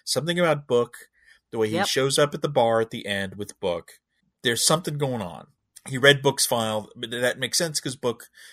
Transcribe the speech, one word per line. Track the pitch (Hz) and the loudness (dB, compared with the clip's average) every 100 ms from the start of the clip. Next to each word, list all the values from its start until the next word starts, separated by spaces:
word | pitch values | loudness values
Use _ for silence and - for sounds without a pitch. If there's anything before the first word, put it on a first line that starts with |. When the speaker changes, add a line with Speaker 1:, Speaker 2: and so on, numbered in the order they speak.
Speaker 1:
something | - 131 156 175 | -6 -4 -2 0
about | 170 147 143 | 0 0 0
Book, | 120 117 - - _ _ _ _ | 0 0 -6 -20 _ _ _ _
the | 113 | -2
way | 110 | -2
he | 165 | 0
Speaker 2:
Yep. | 202 | 0
Speaker 1:
shows | 135 135 135 | 0 2 2
up | 147 | 2
at | 156 | 0
the | 156 | -2
bar | 139 117 113 | 2 4 2
at | 113 | 0
the | 120 - | -4 -6
end | 101 98 95 | -4 -6 -8
with | 101 - | -12 -6
Book, | 95 85 - - _ _ _ _ | -4 -4 -8 -20 _ _ _ _
there's | 120 117 - | -2 2 2
something | 160 165 147 | 2 0 -4
going | 139 120 | -4 -4
on. | 90 82 - _ _ - - | -8 -10 -18 _ _ -20 -10
He | 131 | 4
read | 139 139 | 6 6
Book's | 139 135 - | 4 2 2
file, | 120 110 110 101 - | 0 0 -2 -6 -12
but | 117 | -8
that | 120 123 113 | -2 0 0
makes | 123 - | -2 -2
sense | 170 147 | -2 -4
'cause | 151 151 | -6 -4
Book | 127 113 - - - | -4 -4 -10 -20 -20